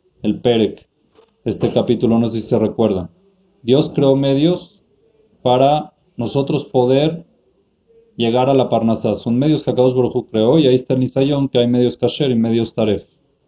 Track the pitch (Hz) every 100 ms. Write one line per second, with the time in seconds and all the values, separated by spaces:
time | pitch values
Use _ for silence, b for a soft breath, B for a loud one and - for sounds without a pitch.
0 | _ _ 107 - 123 117 208 - _ _
1 | _ _ _ _ 117 98 120 123 104 117
2 | 117 113 117 113 104 117 107 - 110 95
3 | 85 _ _ _ _ _ 113 135 156 -
4 | 135 135 139 139 160 180 - _ _ _
5 | _ _ _ _ 127 127 135 151 151 _
6 | _ - 113 139 135 151 - - 127 135
7 | 156 165 - _ _ _ _ _ _ _
8 | _ - 117 123 131 135 110 113 113 110
9 | 113 98 - 120 147 147 - 127 127 127
10 | 120 127 - 110 110 160 135 127 127 127
11 | 127 135 139 143 139 123 120 123 123 120
12 | 120 - 143 113 113 113 113 - 107 101
13 | - _ _ _